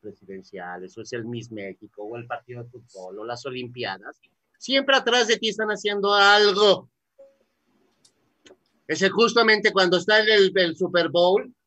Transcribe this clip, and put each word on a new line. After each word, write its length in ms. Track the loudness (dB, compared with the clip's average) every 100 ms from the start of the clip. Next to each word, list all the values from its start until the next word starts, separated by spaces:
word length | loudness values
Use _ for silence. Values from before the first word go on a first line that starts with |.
presidenciales, 960 | -20 -20 -20 -20 -18 -16 -14 -14 -16 -18
o 60 |
es 100 | -14
el 120 | -12 -10
Miss 240 | -12 -12
México, 520 | -14 -14 -16 -20 -18
o 120 | -14 -14
el 100 | -12
partido 360 | -14 -14 -18
de 60 | -18
fútbol, 480 | -20 _ -20 -16 -14
o 40 |
las 200 | -14 -12 -12
Olimpiadas, 720 | -12 -12 -10 -10 -10 -14 -20 _ _ _ _
siempre 380 | -4 -2 2 0
atrás 320 | 2 0 0
de 80 | -2
ti 140 | -2
están 180 | -4 -4
haciendo 460 | -4 -4 -2 0
algo. 720 | 4 6 6 4 4 4 2 -2 _ _ _ -20 _ _ _ _ _ _ _ _ _ _ _ -20 -20 _ _ -8
Ese 240 | -2 0
justamente 600 | 2 2 4 4 4 2
cuando 260 | 2 2 2
está 220 | 2 2
en 80 | 4
el, 220 | 4 4 2
el 200 | -2 -2
Super 340 | -2 0 0
Bowl, 420 | 2 2 2 -2 _